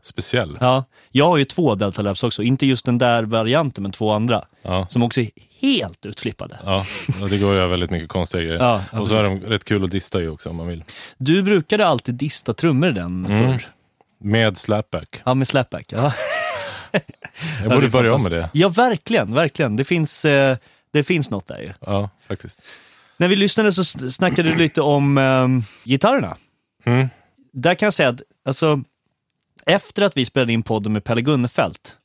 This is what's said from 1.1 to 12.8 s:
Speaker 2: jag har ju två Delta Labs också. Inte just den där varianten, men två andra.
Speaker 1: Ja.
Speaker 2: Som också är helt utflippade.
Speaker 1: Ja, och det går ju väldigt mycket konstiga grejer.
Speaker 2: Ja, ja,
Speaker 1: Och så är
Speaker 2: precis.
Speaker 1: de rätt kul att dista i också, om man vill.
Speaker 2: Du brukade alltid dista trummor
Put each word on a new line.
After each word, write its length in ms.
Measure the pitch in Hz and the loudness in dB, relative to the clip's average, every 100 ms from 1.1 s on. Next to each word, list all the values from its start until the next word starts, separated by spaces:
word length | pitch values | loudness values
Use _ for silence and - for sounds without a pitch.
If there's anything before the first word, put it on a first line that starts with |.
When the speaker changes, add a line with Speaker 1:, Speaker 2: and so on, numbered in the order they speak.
Speaker 2:
jag 160 | 127 156 | 2 4
har 100 | 165 | 4
ju 80 | 139 | 2
två 300 | - 156 101 | 0 0 2
Delta 260 | 101 - | -2 -2
Labs 220 | 101 95 | -4 -2
också. 200 | 117 - | -4 -2
Inte 220 | 113 135 139 | 0 2 2
just 200 | 123 - | 0 0
den 120 | 120 | 2
där 260 | 123 117 | 2 2
varianten, 580 | 110 113 110 143 147 - | 0 0 2 0 0 -4
men 100 | 98 | -8
två 200 | - 107 | -4 0
andra. 340 | 107 117 110 - _ | 0 0 -2 -4 _
Speaker 1:
Ja. 240 | - 92 92 | -4 -4 -2
Speaker 2:
Som 140 | 123 | 0
också 180 | 120 123 | 0 0
är 80 | 107 _ _ _ | -4 _ _ _
helt 460 | 269 240 101 - 101 | 0 0 -2 -10 -14
utflippade. 540 | - 110 - - - 101 | -8 -10 -10 -14 -10 -2
Speaker 1:
Ja, 200 | 95 98 - - 95 | -2 -2 -6 -6 -4
och 80 | 98 | -2
det 80 | 101 | 0
går 180 | 101 98 | 2 2
ju 120 | 90 | 2
väldigt 220 | 87 85 | 0 -2
mycket 200 | 87 80 | -4 -4
konstiga 340 | 90 90 90 | -4 -4 -4
grejer. 160 | 82 82 | -4 0
Speaker 2:
Ja, 220 | 123 107 98 | 2 0 -4
ja, 80 | 110 | -6
Speaker 1:
Och 80 | 101 | 0
så 80 | 110 | 2
är 80 | |
Speaker 2:
precis. 200 | 101 95 | 2 -2
Speaker 1:
de 60 | 98 | -2
rätt 140 | 107 - | -4 0
kul 180 | 104 | -2
att 80 | 95 | 0
dista 300 | 95 - 98 | -4 -4 -4
i 60 | 82 | -4
också, 220 | 80 80 | -8 -10
om 60 | 85 | -8
man 120 | 85 | -8
vill. 160 | 85 - - - _ | -10 -14 -20 -20 _
Speaker 2:
Du 260 | 131 180 | 2 2
brukade 440 | 196 196 - - 185 | 4 2 2 2 2
alltid 280 | 131 - 123 | 2 -2 -6
dista 380 | 147 - - | -6 -4 -6
trummor 360 | 113 170 131 | 0 2 2